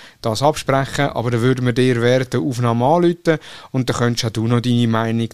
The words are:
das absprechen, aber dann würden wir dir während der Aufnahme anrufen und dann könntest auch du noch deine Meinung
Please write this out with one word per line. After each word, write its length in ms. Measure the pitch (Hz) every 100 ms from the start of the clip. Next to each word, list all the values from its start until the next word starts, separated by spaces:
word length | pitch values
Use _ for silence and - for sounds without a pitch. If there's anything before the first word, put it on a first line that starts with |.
| - -
das 200 | 117 110
absprechen, 680 | 143 156 - 135 135 - 143
aber 200 | 131 120
dann 120 | 120
würden 240 | 123 131 123
wir 80 |
dir 260 | 120 127 117
während 320 | 120 131 127
der 80 | 123
Aufnahme 460 | 147 120 120 117 127
anrufen 520 | 175 175 170 165 156 - - -
und 180 | 131 123
dann 60 | 113
könntest 280 | 120 117
auch 60 | 117
du 160 | 110 113
noch 140 | 120
deine 280 | 123 120 117
Meinung 400 | 113 113 113 113